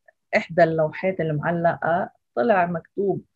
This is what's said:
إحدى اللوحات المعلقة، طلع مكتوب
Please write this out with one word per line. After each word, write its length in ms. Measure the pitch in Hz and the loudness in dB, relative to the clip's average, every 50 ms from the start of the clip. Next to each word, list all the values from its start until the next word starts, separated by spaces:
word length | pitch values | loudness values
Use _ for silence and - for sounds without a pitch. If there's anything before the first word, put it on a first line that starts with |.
| _ _ _ _ _ - - | _ _ _ _ _ -4 -2
إحدى 260 | 214 - - 160 175 165 | -2 -2 0 4 4 4
اللوحات 560 | 160 160 160 156 151 - - 185 190 190 - | 4 4 0 0 -2 -2 -4 -4 -4 -2 -2
المعلقة، 920 | 160 160 151 147 151 165 175 170 170 170 - - - - 170 190 220 - _ _ _ _ - | -2 -2 -2 -2 -2 -2 -2 0 0 0 0 0 -2 0 0 0 -2 -6 _ _ _ _ -2
طلع 300 | 240 240 240 208 185 175 | 0 2 2 4 2 2
مكتوب 560 | 175 175 165 - _ - 185 202 190 170 - - _ - | 0 -2 -6 -8 _ -6 -4 -2 -2 -2 -4 -6 _ -8